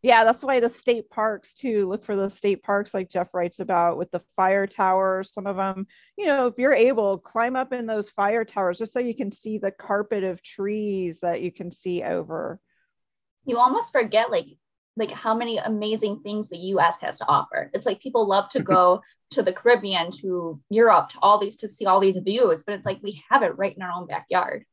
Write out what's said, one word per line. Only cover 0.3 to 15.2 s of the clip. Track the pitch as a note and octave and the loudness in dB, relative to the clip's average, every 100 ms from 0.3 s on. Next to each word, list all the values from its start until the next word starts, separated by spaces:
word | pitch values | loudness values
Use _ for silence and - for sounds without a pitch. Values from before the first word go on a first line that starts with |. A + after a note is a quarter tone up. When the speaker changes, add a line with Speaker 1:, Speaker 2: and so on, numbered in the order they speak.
| D4+ | 2
Speaker 1:
why | C4+ C4 | 0 0
the | A#3 | 0
state | - - A#3+ - | -2 -2 -2 -2
parks | - A3 G#3 - - | -4 -4 -4 -12 -10
too, | C4+ G#3+ F#3+ | -2 0 0
look | G3 - | -4 -4
for | G3+ | -4
those | G3 - | -4 -2
state | G3+ F#3+ | -2 -2
parks | - G3+ G3+ | 0 -2 -2
like | G3 F#3 | -6 -4
Jeff | F#3 F3+ | -4 -4
writes | F3+ F3 - | -4 -4 -6
about | F3 F3+ E3+ D#3+ | -2 2 2 0
with | F3 | -6
the | F3 _ - | -8 _ 0
fire | F#3+ G3 G3 | 2 2 0
towers. | - F#3+ F#3 F#3+ F#3+ G3 | 0 2 2 2 -2 -6
Some | - G3 | -10 -8
of | F#3 | -4
'em, | G3 F#3+ G3 _ _ - | -4 -6 -10 _ _ -6
you | G4 | 0
know, | C#4 B3 | 2 0
if | B3 | 0
you're | C4 A#3+ | 2 6
able, | A#3 A3+ G3+ F#3+ | 4 4 0 -2
climb | - A3 A#3 C4 | -4 -2 -2 -2
up | B3+ | -4
in | B3+ A3+ | -6 -4
those | A3 G3+ | -6 -6
fire | - G3+ A3+ A3 | -2 0 0 -2
towers | - F#3 F3 | -2 -2 -2
just | A3 | -6
so | B3+ | -4
you | B3 A3+ | -4 -4
can | G3+ | -8
see | - A3 G#3+ | -8 -8 -6
the | G3 | -6
carpet | F#3+ - G3+ G#3 G#3+ | -8 -4 -2 -2 -4
of | F#3+ F3+ | -4 -6
trees | - - G3 G#3+ G#3 G3 F3+ D#3+ | -14 -8 -6 -4 -4 -4 -4 -4
that | F3+ E3+ | -4 -4
you | F3+ | -6
can | - F3 | -8 -14
see | - F#3 F3 | -10 -6 -6
over. | - F3 D#3+ D#3+ - F3+ _ _ _ _ _ _ _ _ - | -4 -6 -6 -8 -8 -10 _ _ _ _ _ _ _ _ -6
Speaker 2:
You | A#3 | 2
almost | B3 G4+ A#4 | 2 2 -2
forget, | C#4 A3+ G#3+ A#3 | -2 2 0 0
like, | G3+ - _ _ _ _ - | -2 -4 _ _ _ _ -8
like, | A3 | -8
how | - | -6